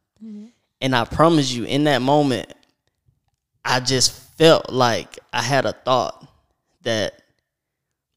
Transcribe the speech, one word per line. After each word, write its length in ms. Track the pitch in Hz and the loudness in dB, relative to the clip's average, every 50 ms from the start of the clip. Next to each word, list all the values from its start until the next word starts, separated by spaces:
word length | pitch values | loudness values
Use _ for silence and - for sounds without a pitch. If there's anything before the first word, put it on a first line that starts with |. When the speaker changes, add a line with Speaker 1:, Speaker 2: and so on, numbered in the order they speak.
| _ _ _ _ 214 | _ _ _ _ -20
Speaker 1:
Mm-hmm. 220 | 220 214 208 208 233 _ _ _ _ _ _ - | -18 -18 -18 -20 -20 _ _ _ _ _ _ -6
Speaker 2:
And 140 | 131 131 | -2 -2
I 80 | 120 113 | -2 -2
promise 480 | - - - 151 165 175 156 139 131 127 | -2 0 2 2 4 4 2 0 -2 -4
you, 120 | 120 110 | -6 -6
in 200 | - 113 139 147 | -4 -4 -2 0
that 160 | 151 143 120 | 0 0 0
moment, 500 | 123 131 143 151 147 139 127 104 82 - - - _ _ _ _ _ _ _ _ _ _ _ _ _ _ _ _ _ _ _ _ - | 0 2 2 2 2 0 -2 -4 -6 -10 -16 -20 _ _ _ _ _ _ _ _ _ _ _ _ _ _ _ _ _ _ _ _ -6
I 180 | 120 127 127 | -2 -2 -2
just 320 | 127 123 135 131 120 - - - - - _ - | 0 0 0 0 0 0 -2 -6 -14 -20 _ 4
felt 320 | 156 165 151 - - - | 6 6 6 6 2 -2
like 480 | - 127 127 120 113 92 76 - - - - _ | 0 2 2 2 2 0 -4 -10 -16 -20 -18 _
I 120 | - 120 117 | -6 -6 -4
had 240 | 120 139 135 123 | 0 0 0 0
a 60 | 107 95 | -2 -6
thought 540 | - _ 120 131 127 104 - - - - - _ _ _ _ _ _ _ _ _ _ _ | -6 _ -2 0 0 0 -2 -6 -12 -18 -20 _ _ _ _ _ _ _ _ _ _ _
that 360 | 123 113 110 98 - - _ _ _ _ _ _ _ _ _ _ _ _ _ _ _ _ _ _ _ _ | -4 -2 -2 -2 -4 -6 _ _ _ _ _ _ _ _ _ _ _ _ _ _ _ _ _ _ _ _